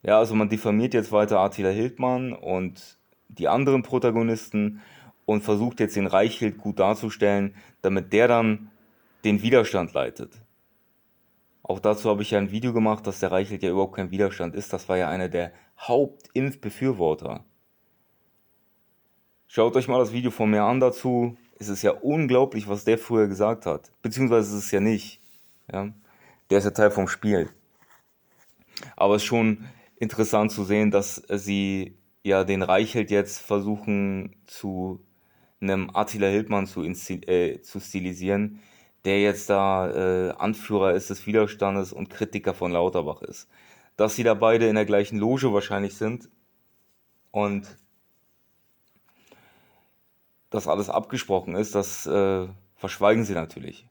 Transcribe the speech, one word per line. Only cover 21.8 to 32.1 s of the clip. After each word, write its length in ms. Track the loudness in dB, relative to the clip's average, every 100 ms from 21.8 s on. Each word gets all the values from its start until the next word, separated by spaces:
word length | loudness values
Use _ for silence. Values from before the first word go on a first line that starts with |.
ja 100 | 0
unglaublich, 760 | 0 -2 0 4 4 4 0 -6
was 160 | -2
der 140 | 0 0
früher 280 | 2 2 2
gesagt 380 | 2 0 0
hat. 260 | -4 -6 -8 _
Beziehungsweise 540 | -8 -2 2 4 2 -4
ist 80 |
es 60 | -2
ja 100 | 0
nicht. 400 | 2 0 -4 -20 _ _ _ _ -12
Ja? 160 | -8 -8 -12 _ _ _ _ _
Der 80 | 2
ist 60 |
ja 60 | 2
Teil 200 | 4 4
vom 180 | 4 -2
Spiel. 400 | -2 0 0 -2 _ _ _ _ _ _ _ _ _ _ _ _ -20 -18 0
Aber 180 | 2
es 80 | 2
ist 60 | 2
schon 360 | 2 2 0 -8 -20 _ _
interessant 540 | -8 -2 0 2 0
zu 120 | -2
sehen, 260 | 0 2 4
dass 260 | 2 0 -10 -8
sie 680 | -6 -2 -2 -2 -4 -8 -16 _